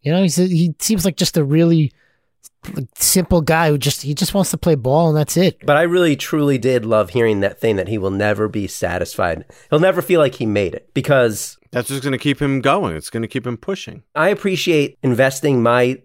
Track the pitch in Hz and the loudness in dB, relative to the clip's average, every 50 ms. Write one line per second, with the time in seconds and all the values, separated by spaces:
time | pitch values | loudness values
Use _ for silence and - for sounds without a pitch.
0 | - 139 160 185 196 175 139 175 180 185 175 160 175 170 151 - - - 220 190 | -4 -2 0 2 2 2 2 0 0 2 2 2 0 0 -2 -4 -4 -2 -2 0
1 | 165 196 - - 180 - - 170 147 135 147 160 170 170 165 160 151 127 - _ | 0 -2 -2 -2 -4 -2 0 0 0 2 2 4 4 4 4 4 2 0 -4 _
2 | _ _ _ _ _ _ _ _ - - _ _ - - - 156 131 - _ - | _ _ _ _ _ _ _ _ -20 -20 _ _ -16 -12 -10 -10 -10 -10 _ -4
3 | - - - 190 170 - - 165 151 165 160 160 170 156 147 143 - 143 - - | -2 0 2 2 2 2 2 2 2 2 2 2 2 2 2 0 0 -2 -4 -4
4 | - 139 147 - 185 - - 202 180 - - - - 180 156 135 113 127 135 160 | -6 -6 -4 -4 -4 -2 0 0 0 0 -2 -2 0 0 0 0 0 2 2 2
5 | 170 160 151 151 147 - - 165 185 175 - - - 147 143 151 170 175 175 185 | 4 2 2 2 0 0 0 2 2 2 0 -2 0 2 2 2 2 2 2 2
6 | 175 165 143 139 - - - 151 147 143 139 123 107 131 131 123 110 113 113 107 | 2 2 0 -2 -2 -4 -2 0 2 2 0 2 2 0 0 0 2 2 2 2
7 | 104 - - 127 117 110 107 101 98 98 - - - 113 107 95 90 95 113 104 | 2 2 0 2 2 2 2 2 0 -2 -2 -2 0 0 0 0 -2 -4 -4 -4
8 | 95 95 98 98 104 107 104 101 107 104 - 107 101 92 - - - 87 87 90 | -4 -4 -2 0 0 0 0 -2 -2 -4 -4 -6 -8 -8 -6 -6 -6 -4 -4 -4
9 | 87 - - - 95 85 82 85 - - - - _ _ 151 151 175 190 180 175 | -6 -6 -4 -4 -4 -2 -4 -6 -10 -16 -20 -20 _ _ 0 2 2 2 2 0
10 | 170 - 180 165 151 131 - - 123 107 104 104 98 85 - - - _ - 135 | -2 0 2 2 2 0 0 -4 -4 -2 0 0 -2 -2 -4 -8 -14 _ -6 -4
11 | 131 - 143 131 123 113 107 - - - - _ _ _ - 120 117 - 139 139 | 0 2 2 2 2 2 -2 -4 -10 -12 -16 _ _ _ -8 -6 -6 -6 -8 -6
12 | 127 143 131 120 - 147 139 - 151 139 135 135 120 139 139 208 180 101 80 78 | -4 -4 -4 -2 -2 -2 -2 0 -2 -2 -2 0 0 0 0 0 -2 -4 -6 -8
13 | - - - 113 113 107 - 131 117 123 120 - - - 196 - - - - - | -10 -8 -8 -8 -6 -6 -6 -8 -8 -8 -10 -8 -8 -10 -10 -10 -10 -16 -18 -20
14 | - _ - 147 156 190 208 202 - 196 185 160 - 180 165 151 143 139 - _ | -20 _ -4 -2 0 0 0 0 -2 -2 -2 -2 0 0 2 2 0 -2 -4 _
15 | - 131 123 113 131 135 135 - - 143 135 123 113 120 120 123 123 127 131 - | -2 0 2 2 2 2 0 0 0 0 2 2 2 4 4 4 2 0 -2 -4
16 | _ | _